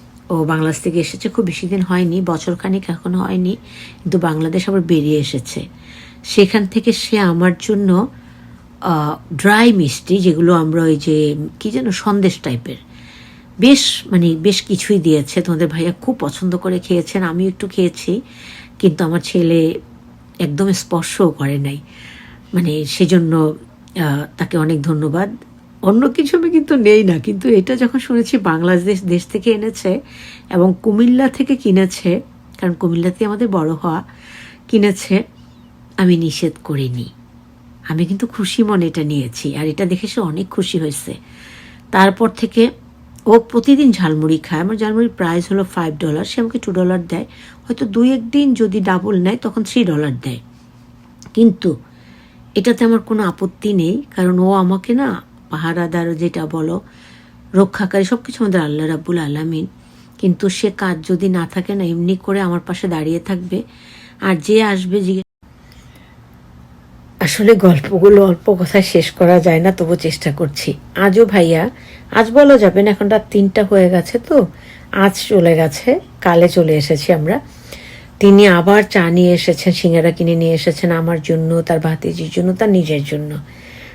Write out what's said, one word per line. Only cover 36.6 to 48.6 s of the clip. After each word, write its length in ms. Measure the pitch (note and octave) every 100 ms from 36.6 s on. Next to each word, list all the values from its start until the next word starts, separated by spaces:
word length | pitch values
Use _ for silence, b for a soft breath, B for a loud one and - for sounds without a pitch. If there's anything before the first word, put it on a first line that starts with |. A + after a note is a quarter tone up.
করিনি। 400 | - D3 C3 B2 A#2+ - - - - - - - -
আমি 160 | D#3+
কিন্তু 220 | E3+ G3 A#3
খুশি 360 | - F#3+ -
মনে 240 | G#3+ G3+ E3
এটা 160 | D#3+
নিয়েছি, 540 | D3 D3 B2+ - C#3+ D3
আর 100 | D#3
এটা 180 | D3
দেখে 220 | F#3+ F3+ G#3
সে 140 | -
অনেক 280 | F#3 D#3 F#3+
খুশি 280 | - F#3 F3+
হয়েছে। 360 | D#3 C#3+ - - B B B B B B -
তারপর 380 | F#3+ G3 F#3+ A3+
থেকে 420 | A3+ A3+ - A#3 - - - - - -
ও 120 | A#3
প্রতিদিন 540 | A#3 A#3+ A#3 C#4 C#4
ঝালমুড়ি 460 | F#3+ E3+ D#3 D#3 D#3
খায়। 220 | - D#3+
আমার 160 | F#3 A3
ঝালমুড়ির 340 | G#3+ A3 A#3 -
প্রাইস 360 | F3 E3+ F3
হলো 120 | G3
ফাইভ 320 | F#3 - E3 D3+
ডলার, 260 | E3 D3+
সে 160 | G3 -
আমাকে 180 | A3+ A3+
টু 140 | -
ডলার 340 | F3+ F3+ F3+ E3+
দেয়। 200 | E3+ A#3 B B B -
হয়তো 180 | A#3 A#3
দুই 260 | G3 B3
একদিন 420 | C4 A3+ C#4+ C#4+
যদি 260 | A#3